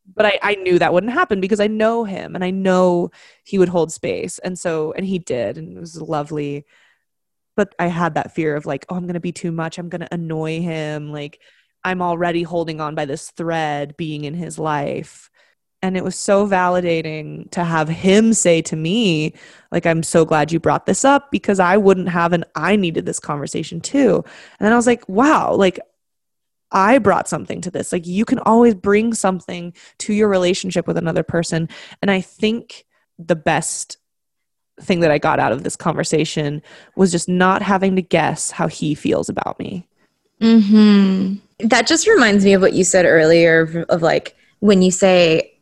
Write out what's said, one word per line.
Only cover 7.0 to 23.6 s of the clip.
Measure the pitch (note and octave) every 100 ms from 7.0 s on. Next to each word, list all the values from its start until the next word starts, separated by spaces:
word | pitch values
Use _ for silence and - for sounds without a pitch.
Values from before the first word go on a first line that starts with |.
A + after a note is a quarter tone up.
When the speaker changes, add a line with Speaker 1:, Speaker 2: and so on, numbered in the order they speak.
| _ _ _ _ _ -
Speaker 1:
But | G3+ -
I | F3
had | E3+ E3+ D3+
that | -
fear | - D#3 D3
of, | D3+
like, | C#3+ -
"Oh, | F3+
I'm | F3
gonna | F3
be | F3
too | E3+ F3
much. | E3 D#3+ -
I'm | F3
gonna | F3 -
annoy | F3 E3 D#3+ D#3 D#3+
him. | F3 D#3+ D3+ D3+ D3
Like, | D3 D3 - _ _ _ _
I'm | F#3 F#3
already | F3 E3+ F3 E3+
holding | E3+ E3+ E3 D#3
on | D3+ D#3
by | D3+
this | D#3 -
thread | - E3 E3 D3+ C#3+ D3 D3
being | D#3+ D3+
in | D3
his | E3+ D#3+ D#3
life." | D#3 D3 C#3+ C3 - - _ _ _ _ _ _
And | F#3 F#3
it |
was | - -
so | - G3 G3+
validating | F#3+ F3+ F3+ F3 E3 D#3 D#3 D3+ C#3+ -
to | -
have | E3+ E3 D#3
him | E3 F#3 G3+ A3+
say | A3 F3+ E3
to | D#3+ D#3+
me, | D#3+ A3 G#3+ D#3+ D#3 - - - -
like, | E3+ E3+
"I'm | E3
so | D#3+ E3+ D#3+
glad | D#3 D3
you | E3
brought | D#3 C#3+ -
this | G3 C4+
up | C#4 C#4
because | G3+ - G3
I | F3 G3+
wouldn't | G3 F#3 F3
have, | E3+ E3+
and | E3+ - D#3
I | E3 G#3+
needed | F3+ E3 F3+
this | -
conversation | - D3 C3+ -